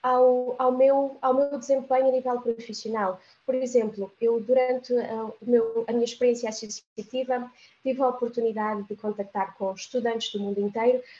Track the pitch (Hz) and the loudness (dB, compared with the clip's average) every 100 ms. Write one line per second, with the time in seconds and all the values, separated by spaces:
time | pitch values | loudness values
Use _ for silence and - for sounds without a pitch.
0 | 254 254 254 247 247 240 254 254 269 277 | 2 6 6 4 0 0 0 6 6 6
1 | 277 - 262 262 285 285 240 269 254 262 | 0 -2 0 2 0 -2 0 0 2 2
2 | 262 254 254 240 240 233 233 208 220 220 | 4 2 -2 -2 -2 -6 -8 -10 -6 -2
3 | 196 185 _ _ - 254 254 247 220 208 | -2 -4 _ _ -4 -2 2 2 0 -4
4 | 196 _ 233 233 208 254 254 254 247 247 | -10 _ 0 0 2 2 2 -2 0 -2
5 | 220 220 220 - 240 240 226 226 226 233 | -2 -6 -8 -8 2 2 4 -2 -2 0
6 | 233 - 247 240 220 214 214 - _ - | 0 2 0 2 -4 -8 -12 -14 _ -14
7 | 208 254 254 247 240 _ - _ 269 262 | -8 -6 -2 -4 -6 _ -20 _ -4 0
8 | 262 247 233 233 226 214 214 214 202 208 | 0 0 -4 0 -2 0 -2 -4 -6 -8
9 | 214 208 202 208 190 - 190 190 - 247 | -6 -6 -6 -4 -6 -4 -6 -6 -6 -4
10 | 233 226 - 202 202 202 202 220 233 254 | -2 -2 -4 -6 -4 -2 -2 2 2 2
11 | - | -4